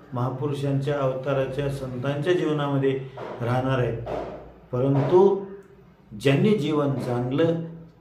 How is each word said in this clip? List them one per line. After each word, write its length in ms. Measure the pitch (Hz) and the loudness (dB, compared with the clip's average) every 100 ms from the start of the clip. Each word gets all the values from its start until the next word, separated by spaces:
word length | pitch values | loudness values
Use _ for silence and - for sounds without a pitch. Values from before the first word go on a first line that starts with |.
| - | -10
महापुरुषांच्या, 880 | 123 123 127 147 139 139 135 151 139 | -4 -4 -2 -4 -2 -2 0 0 0
अवताराच्या, 680 | 131 127 143 135 131 - 139 | 0 -2 -2 -2 -2 -2 -4
संतांच्या 640 | 139 131 123 135 143 180 | -4 -6 -4 -4 -2 0
जीवनामध्ये 680 | 180 156 147 143 135 135 135 - - - - | 0 0 0 0 0 2 0 -6 -12 -12 -6
राहणार 380 | 117 127 131 123 | -2 0 0 0
आहेत. 200 | 113 - - - - - - - - | 0 -4 -6 -6 -8 -12 -16 -20 -6
परंतु 720 | 123 139 139 - 180 202 196 - - - - - - - 107 | 0 2 2 6 6 6 4 -4 -14 -18 -20 -20 -20 -18 -2
ज्यांनी 380 | 135 139 208 170 | 2 4 4 4
जीवन 360 | 147 151 139 | 2 0 0
जाणलं, 720 | 123 123 120 127 147 165 165 - - - - | -2 -2 -2 0 2 2 0 -6 -12 -20 -14